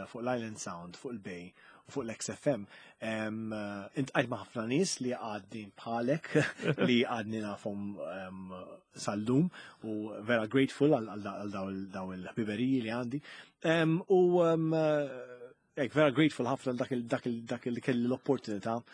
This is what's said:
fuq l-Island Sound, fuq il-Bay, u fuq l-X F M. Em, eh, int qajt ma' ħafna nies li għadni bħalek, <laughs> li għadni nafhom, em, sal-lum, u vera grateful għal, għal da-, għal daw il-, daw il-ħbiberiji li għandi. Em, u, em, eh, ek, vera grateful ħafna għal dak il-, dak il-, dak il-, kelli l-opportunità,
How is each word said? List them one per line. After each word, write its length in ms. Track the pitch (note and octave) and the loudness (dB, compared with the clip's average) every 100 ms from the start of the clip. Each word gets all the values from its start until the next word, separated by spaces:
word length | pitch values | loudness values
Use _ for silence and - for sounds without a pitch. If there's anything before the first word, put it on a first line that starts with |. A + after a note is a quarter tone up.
| F#2+ | -8
fuq 180 | A#2+ A#2+ | -6 -2
l-Island 320 | B2 A2+ G#2+ | -2 -4 -8
Sound, 400 | - F2 F2 - | -8 -8 -12 -12
fuq 160 | C3+ | -10
il-Bay, 400 | A#2 G2+ F2+ F2+ - - - - | -10 -10 -12 -12 -18 -20 -20 -10
u 60 | |
fuq 120 | C#3+ | -8
l-X 300 | A#2 G#2+ - | -6 -6 -8
F 140 | G#2 D3 | -2 -2
M. 180 | A#2 G2 - - _ | -2 -4 -18 -20 _
Em, 580 | A2+ A2 G#2+ A2 A2 | -4 -2 -2 -4 -4
eh, 480 | G#2+ G#2 G2+ G2+ - | -4 -4 -6 -6 -4
int 80 | C3+ | 0
qajt 160 | D#3+ A#2+ | 0 0
ma' 140 | A#2 | -4
ħafna 240 | F#2+ A#2+ A2+ | -6 -6 0
nies 300 | C#3 F#3+ - | 0 0 -2
li 140 | B2 | -4
għadni 540 | A#2+ A2+ G#2 F#2+ A2+ G2+ | -4 -6 -8 -8 -12 -12
bħalek, 640 | - A#2+ A#2 A#2+ D#3+ - | -12 -6 -2 0 0 2
<laughs> 560 | D#3 - - E3+ C#3+ F#3 | 2 2 0 -2 2 4
li 140 | A#2+ | 4
għadni 360 | B2 A#2 G#2+ A2 | 2 -2 -2 -4
nafhom, 460 | G#2+ G2+ G#2+ G2+ G2+ F#2+ | -4 -6 -6 -6 -6 -6
em, 420 | D2 F#2+ F#2 F#2+ F#2 F#2 E2+ - _ - | -8 -8 -10 -12 -12 -12 -12 -16 _ -6
sal-lum, 500 | - G#2 A2 C3 F3+ - - - | -4 0 4 4 4 0 -16 -12
u 280 | A2 G#2+ G#2+ G2+ | -6 -4 -6 -4
vera 240 | G#2 A#2+ G#2+ | 2 2 4
grateful 400 | C3+ C3+ - C#3+ | 2 2 4 4
għal, 160 | C3+ A2 | 6 2
għal 140 | G#2 | -6
da-, 140 | G2+ G2 | -6 -6
għal 140 | G2+ | -6
daw 140 | G2 F#2+ | -4 -4
il-, 140 | F#2+ G2 | -4 -6
daw 240 | F#2+ F#2+ | -6 -6
il-ħbiberiji 680 | F#2 F#2 - G#2+ G#2 B2+ C3+ | -8 -6 -4 -2 0 2 2
li 80 | A2 | 0
għandi. 300 | A#2+ B2 C#3+ - - - _ | -2 -2 -6 -8 -16 -20 _
Em, 360 | E3+ E3 D#3+ E3 - | 2 4 4 2 4
u, 120 | F#3 F3+ F3+ | 6 8 6
em, 320 | E3 E3 D#3+ | 6 4 4
eh, 800 | D#3+ D#3 D3 C#3+ B2+ B2 B2 A#2+ - _ - | 4 4 2 0 -6 -12 -14 -18 -20 _ -4
ek, 180 | B2 | 2
vera 160 | D3+ D3+ | 6 6
grateful 380 | B2 D#3 - A#2+ | 6 4 4 0
ħafna 240 | C3+ C3 | 0 0
għal 60 | B2 | -2
dak 100 | B2 | 0
il-, 140 | B2 A#2 | -2 0
dak 200 | B2+ B2+ | -2 0
il-, 140 | A#2 A#2 | -4 -4
dak 220 | A#2 B2 | -6 -4
il-, 100 | A#2 | -2
kelli 280 | - B2 A#2+ | 0 2 2
l-opportunità, 720 | C3 - B2+ - G2+ A2+ A#2 - | 0 0 0 -2 -4 -2 -4 -4